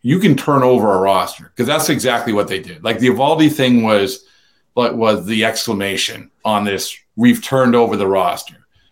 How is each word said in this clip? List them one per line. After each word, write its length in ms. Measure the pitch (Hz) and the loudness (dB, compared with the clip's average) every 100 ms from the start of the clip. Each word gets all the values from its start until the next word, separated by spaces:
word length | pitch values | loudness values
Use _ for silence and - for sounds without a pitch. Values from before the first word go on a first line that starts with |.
you 160 | 120 175 | 0 2
can 160 | 190 | 2
turn 300 | 139 - 139 | 2 2 2
over 300 | 127 123 104 | 4 4 2
a 40 | 95 | 2
roster, 540 | 98 95 90 - 82 | 2 0 -2 -10 -18
'cause 120 | - 123 | -6 -2
that's 240 | 156 156 | -2 -2
exactly 420 | 135 127 117 120 | -2 -2 -2 -2
what 160 | 104 98 | -2 -2
they 100 | 95 | -6
did. 240 | - 85 | -10 -8
Like, 160 | 110 113 | -6 0
the 100 | 123 | 0
Eovaldi 440 | 120 139 160 151 | 2 0 2 2
thing 300 | 147 127 120 | 2 2 2
was, 420 | 110 104 98 - _ _ _ _ _ | 4 2 0 -6 _ _ _ _ _
what 240 | - 120 117 | -2 -2 0
was 300 | 110 104 90 | 0 0 -2
the 180 | 110 | -2
exclamation 840 | 110 - - 104 98 95 - - - _ | -2 -2 -6 -4 -4 -4 -6 -10 -20 _
on 200 | 110 107 | -4 -2
this, 320 | 104 95 - - _ | -2 -4 -8 -14 _
"We've 300 | - 120 117 | 0 2 2
turned 320 | - 135 127 120 | -2 0 2 2
over 200 | 120 101 | 2 0
the 120 | 98 | 0
roster." 580 | 95 90 - - - _ _ _ | 0 0 -4 -12 -20 _ _ _